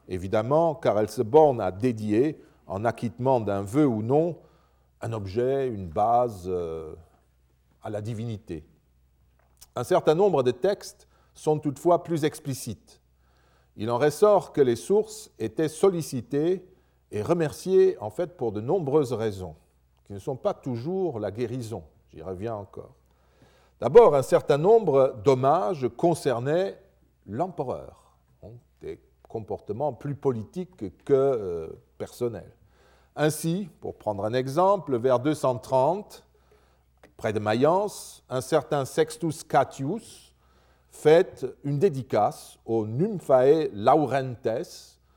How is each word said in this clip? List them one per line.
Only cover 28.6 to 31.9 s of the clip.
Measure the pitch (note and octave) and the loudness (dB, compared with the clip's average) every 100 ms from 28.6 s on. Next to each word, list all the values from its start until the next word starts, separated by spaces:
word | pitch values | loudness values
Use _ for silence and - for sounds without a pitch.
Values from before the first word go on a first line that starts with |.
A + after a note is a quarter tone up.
| _ _ | _ _
des | D#2 E2+ _ _ _ | -14 -14 _ _ _
comportements | A2+ G#2 F#2+ - G#2 D3 | -12 -8 -10 -8 -6 -6
plus | A2+ C#3+ | -6 -10
politiques | C#3+ C#3 A#2 G#2 F3+ F3+ - G2 - | -4 -4 -4 -8 -10 -12 -10 -12 -12
que, | - | 0
euh, | C3+ C#3 B2 F#2+ E2+ D#2+ - _ | 2 4 0 -4 -6 -8 -14 _